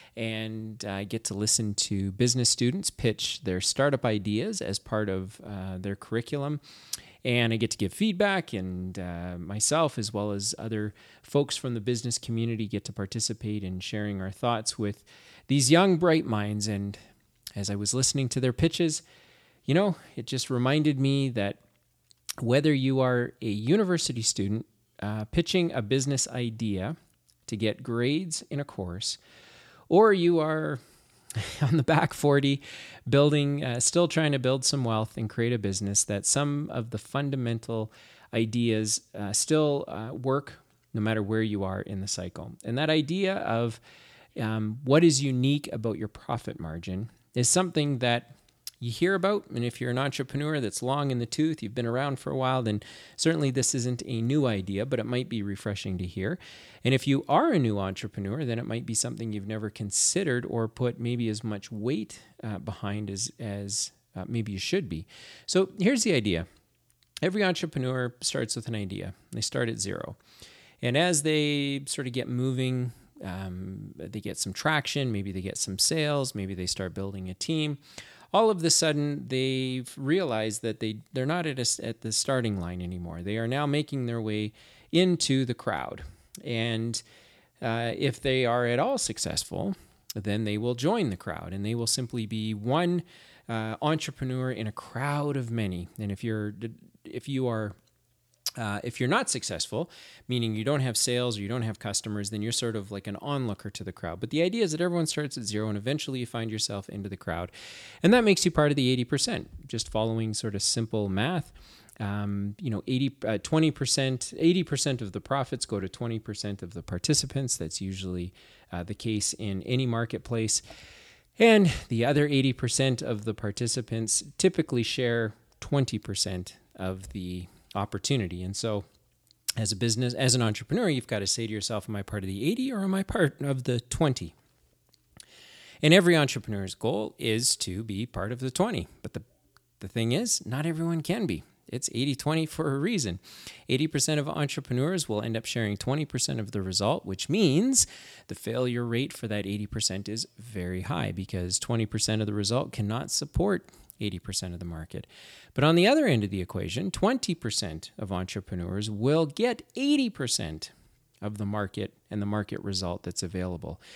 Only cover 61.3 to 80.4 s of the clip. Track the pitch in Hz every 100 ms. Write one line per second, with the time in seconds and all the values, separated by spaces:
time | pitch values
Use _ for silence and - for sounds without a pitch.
61.3 | 107 113 104 - 110 110 165 214 - -
62.3 | - 113 98 101 95 101 104 104 98 -
63.3 | - 110 101 98 104 - - _ - 92
64.3 | 117 107 95 - 190 127 80 - - -
65.3 | - - 185 190 - 190 269 226 151 104
66.3 | 82 92 _ _ _ _ _ _ - 180
67.3 | 196 190 170 165 143 127 127 123 - -
68.3 | 139 117 - 113 113 98 98 92 - _
69.3 | 117 - 131 117 113 98 92 - - _
70.3 | - - - - _ 123 131 180 156 156
71.3 | 156 147 147 143 139 139 - 131 127 120
72.3 | 123 131 127 131 127 123 - - - 95
73.3 | 92 95 90 95 95 101 - 90 110 -
74.3 | - 98 92 151 151 - 143 131 104 98
75.3 | 92 92 - - 95 - 160 151 143 135
76.3 | 107 95 92 90 - 95 92 98 98 92
77.3 | 92 - 160 151 143 - - - - -
78.3 | 185 220 196 160 - 160 147 147 139 120
79.3 | 131 131 131 131 127 123 - 135 175 170
80.3 | 110